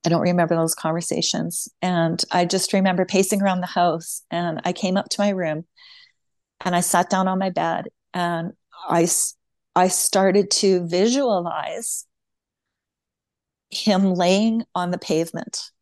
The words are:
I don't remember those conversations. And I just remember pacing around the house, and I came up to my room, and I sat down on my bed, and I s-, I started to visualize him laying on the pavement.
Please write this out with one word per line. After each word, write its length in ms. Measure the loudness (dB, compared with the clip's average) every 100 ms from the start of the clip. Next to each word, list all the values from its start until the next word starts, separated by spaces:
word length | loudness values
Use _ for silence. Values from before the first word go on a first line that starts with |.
| 2
I 20 |
don't 120 | 2
remember 360 | 2 2 2 2
those 180 | 0
conversations. 920 | -2 -2 -4 -4 -2 -2 -4 -4 -6 -10 _
And 420 | -2 0 0 -2 -2
I 140 | 0
just 280 | 2 0 0
remember 320 | 2 2 2
pacing 360 | 2 2 2 2
around 200 | 0 0
the 60 | -2
house, 560 | 0 2 0 -6 -14 _
and 300 | -4 -4 -2
I 80 | -4
came 240 | -2 0 0
up 120 | -2
to 100 | -2
my 100 | 0
room, 360 | 0 -2 -4 -8 _ -20 -20 -20 _ _ _ _ _
and 100 | 0
I 60 | 0
sat 280 | 2 2 2
down 200 | 2 0
on 100 | 0
my 120 | -2
bed, 380 | -2 -2 -2 -8 _ _
and 400 | -4 -2 -2 -6 -10 _ -16 -2
I 160 | 2
s-, 320 | 2 0 -4 -8 _ _ _ 2
I 120 | 2
started 600 | 2 0 2 4 2 2
to 340 | 2 2 2 0
visualize 1160 | 0 2 2 0 0 -2 -6 -6 -8 -8 -10 -12 _ _ _ _ _ _ _ _ _ _ _ _ _ _ _ _
him 440 | -4 0 2 2
laying 500 | 2 2 4 2 0 -4
on 160 | -4 -4
the 80 | -4
pavement. 720 | -2 -2 -2 -6 -10 -12 -14 _